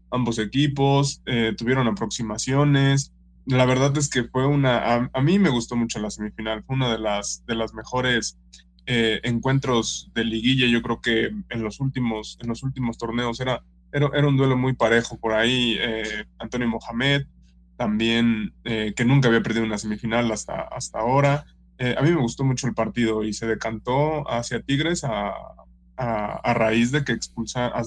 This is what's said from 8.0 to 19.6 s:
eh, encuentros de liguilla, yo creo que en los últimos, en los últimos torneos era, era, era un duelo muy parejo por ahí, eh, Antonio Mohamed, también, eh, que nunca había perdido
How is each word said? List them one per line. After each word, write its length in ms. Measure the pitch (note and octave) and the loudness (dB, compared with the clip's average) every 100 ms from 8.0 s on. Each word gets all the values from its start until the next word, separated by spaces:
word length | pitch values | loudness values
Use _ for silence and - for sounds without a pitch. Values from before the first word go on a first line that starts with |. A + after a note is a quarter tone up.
| B2+ A#2+ - - - - _ _ - | 0 0 -2 -10 -20 -20 _ _ -2
eh, 320 | A#2+ A2+ G#2+ | 2 2 0
encuentros 840 | B2 A#2 C3 C3+ C3 A#2 G#2+ - - A#2 | -2 0 2 0 2 0 0 -6 -6 -4
de 80 | |
liguilla, 420 | A2+ A2 A#2+ C3 B2 | -2 0 2 2 4
yo 160 | A#2 | 2
creo 180 | A#2 A#2 | 0 -2
que 280 | - A2+ - G#2+ F#2+ | 0 0 0 -4 -8
en 120 | A#2+ | -6
los 180 | A2 - | -6 -4
últimos, 580 | C3+ C3 A#2+ A2 G#2+ - | -4 -2 -2 -4 -8 -10
en 60 | A#2 | -8
los 160 | A2+ | -6
últimos 340 | C3+ B2+ A#2+ A2 | -6 -4 -4 -4
torneos 420 | A#2 A#2+ A#2+ A#2 | -4 -2 -2 -2
era, 240 | C3 A#2+ - _ _ | -4 -4 -6 _ _
era, 180 | C#3+ C#3+ C#3+ | 0 0 2
era 120 | C#3+ | 2
un 100 | C3+ | 4
duelo 200 | C3+ B2+ | 4 4
muy 160 | B2+ | 2
parejo 460 | B2+ A2+ A#2 A#2 A#2 | 2 4 4 2 -4
por 140 | A2+ | 0
ahí, 440 | A2 A#2 B2+ A#2+ G#2+ | 2 2 2 0 0
eh, 460 | A#2 A2 G#2+ G#2+ A2 _ | -2 -4 -6 -8 -10 _
Antonio 280 | A2+ B2 A#2 | -8 -2 -2
Mohamed, 600 | A2+ - A#2 C3+ C#3+ C#3 - _ _ _ - | -2 -6 -2 2 0 -2 -16 _ _ _ -4
también, 760 | A#2 G#2+ A2+ A#2 A#2 A2 G#2 - | -2 0 2 4 4 2 -4 -8
eh, 300 | A#2+ A2 G#2+ G2+ | -6 -4 -4 0
que 100 | A#2+ | 4
nunca 220 | C#3 B2+ | 4 6
había 160 | A2+ | 4
perdido 200 | A2 A2+ | 2 -2